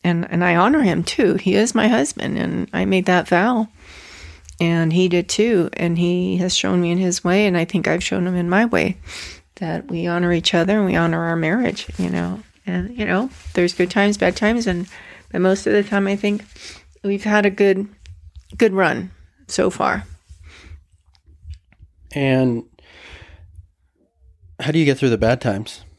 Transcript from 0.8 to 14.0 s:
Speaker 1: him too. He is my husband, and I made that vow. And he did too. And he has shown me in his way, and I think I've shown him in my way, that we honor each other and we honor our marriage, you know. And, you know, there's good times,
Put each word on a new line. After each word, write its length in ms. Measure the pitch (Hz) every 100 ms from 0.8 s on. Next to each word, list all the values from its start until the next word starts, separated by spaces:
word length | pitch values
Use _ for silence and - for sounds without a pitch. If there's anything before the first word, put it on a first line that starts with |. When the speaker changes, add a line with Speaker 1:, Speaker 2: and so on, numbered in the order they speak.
Speaker 1:
him 240 | 220 165
too. 300 | 170 - 214
He 220 | 190 190 196
is 180 | 180
my 140 | 220 220
husband, 500 | 233 294 - - 208
and 320 | 175 175 -
I 140 | - 190
made 200 | 190 185
that 220 | 180 -
vow. 400 | 175 214 247 220 _ - - - - - - - -
And 320 | 170 170 165
he 160 | 170 185
did 200 | 175 170
too. 400 | - 226 208 165
And 240 | - 170 170
he 400 | 175 180 185 180
has 180 | 180 -
shown 240 | 190 180
me 100 | 170
in 80 | 175
his 240 | 185 170
way, 240 | 175 190 208
and 100 | 175
I 80 | 165
think 200 | 185 -
I've 160 | 170
shown 240 | - 190 180
him 80 |
in 140 | 180 175
my 160 | 185
way, 320 | 233 90 78 180 - - - - _ -
that 320 | 165 165 180
we 180 | 175 175
honor 260 | 175 175
each 220 | 170 -
other 240 | 175 170 214
and 80 | 190
we 100 | 170
honor 260 | 170 165
our 140 | 165 165
marriage, 500 | 160 214 240 208 - -
you 100 | 180
know. 320 | 175 175 196 - _
And, 320 | - 180 190 240
you 80 |
know, 240 | 214 185 262 - -
there's 220 | - 175
good 160 | - 180
times, 260 | 202